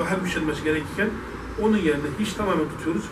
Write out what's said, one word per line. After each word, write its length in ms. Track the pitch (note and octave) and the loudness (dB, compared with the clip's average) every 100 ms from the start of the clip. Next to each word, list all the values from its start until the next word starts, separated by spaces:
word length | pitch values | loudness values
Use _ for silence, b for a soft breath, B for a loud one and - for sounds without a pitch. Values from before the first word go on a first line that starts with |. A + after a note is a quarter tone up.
daha 160 | E3+ F#3+ | -2 0
güçlenmesi 400 | F3+ E3+ D#3 C#3 | 0 -2 -2 -2
gerekirken, 460 | D#3 D#3 D#3 - G#3+ G#3+ - - - - | 0 0 -2 0 0 -2 -6 -10 -8 0
onun 160 | G#3 G#3+ | 4 4
yerine 300 | D#3+ C#3+ D3 C#3+ | 4 2 0 -2
hiç 140 | G#3 | -2
tamamen 320 | - G3+ E3+ C#3+ - | 0 2 2 0 -2
tutuyoruz, 260 | D#3 G3+ - | -2 -2 -2